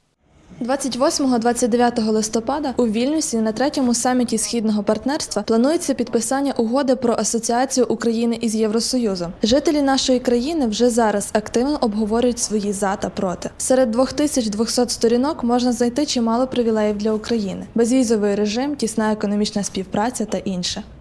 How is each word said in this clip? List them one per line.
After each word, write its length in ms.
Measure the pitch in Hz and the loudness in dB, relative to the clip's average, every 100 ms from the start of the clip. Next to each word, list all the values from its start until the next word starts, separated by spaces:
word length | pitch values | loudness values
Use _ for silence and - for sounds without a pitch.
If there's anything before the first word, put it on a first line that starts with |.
| _ _ _ _ - - | _ _ _ _ -20 -10
Двадцять 360 | 226 269 269 240 | -4 -4 -4 0
восьмого, 420 | 294 - 269 240 | 0 2 2 2
двадцять 300 | 240 240 247 | 2 2 2
дев'ятого 420 | 240 240 240 220 | 2 2 2 0
листопада 640 | 214 214 226 226 294 294 247 | 0 0 -2 -2 -2 -2 0
у 100 | 240 | 0
Вільнюсі 500 | 214 254 311 - 226 | 2 0 0 0 0
на 140 | 220 | -2
третьому 420 | 220 277 302 247 | 0 -2 0 0
саміті 440 | 240 247 254 233 220 | 2 2 0 0 -2
Східного 460 | - 233 220 208 | -2 -2 0 0
партнерства 580 | 196 214 254 311 - 202 | 0 -2 -2 -4 -4 -4
планується 520 | 208 226 262 339 - | 0 2 4 2 0
підписання 600 | 254 233 233 214 269 277 - | -2 -2 -2 0 0 0 0
угоди 380 | 220 262 269 254 | 0 0 2 2
про 180 | 247 | 2
асоціацію 720 | 220 208 233 226 240 262 254 233 | 0 0 -2 0 0 0 0 0
України 520 | 226 240 226 233 226 | 0 -2 0 0 -2
із 140 | 233 214 | -2 0
Євросоюзом. 800 | 220 226 220 262 226 185 170 - | 0 0 0 0 0 -2 -6 -2
Жителі 380 | 214 277 294 302 | 2 4 4 2
нашої 380 | 269 269 - 247 | 2 2 2 2
країни 480 | 247 240 262 339 240 | 2 0 0 0 0
вже 220 | 208 247 | 2 2
зараз 400 | 226 220 208 196 | 4 2 2 0
активно 440 | 214 214 233 262 302 | -2 0 0 0 0
обговорюють 580 | 240 208 214 226 247 240 | 0 0 0 2 0 0
свої 340 | - 214 202 | -2 -2 -2
за 220 | 196 196 208 | -2 -2 -2
та 140 | 196 | -4
проти. 400 | - 196 175 - - | -4 -4 -4 -8 -6
Серед 340 | - 262 254 | 0 2 4
двох 220 | 226 262 | 2 0
тисяч 340 | 262 294 269 220 | 0 0 0 -2
двохсот 440 | 202 226 - 240 | -2 -2 0 -2
сторінок 520 | - 233 240 277 320 | 2 2 4 0 -2
можна 280 | 233 247 247 | 0 2 2
знайти 340 | 226 240 240 294 | 0 0 0 -2
чимало 420 | 254 226 233 262 | 0 0 0 0
привілеїв 500 | 247 226 220 214 202 | 0 0 2 0 0
для 140 | 220 | -2
України: 540 | 214 220 233 196 180 185 220 | -2 -2 -2 -2 -6 -4 0
безвізовий 600 | 226 262 233 220 202 202 | 2 4 4 2 2 0
режим, 400 | 208 220 277 285 | 0 0 -2 -2
тісна 360 | 214 - 214 | -2 0 0
економічна 520 | 214 208 208 208 202 | 0 0 0 0 -2
співпраця 600 | 190 190 185 202 226 240 214 | -4 -6 -4 -2 -2 -2 -4
та 120 | 190 | -4
інше. 460 | 202 180 175 202 - - | -4 -4 -4 -6 -12 -6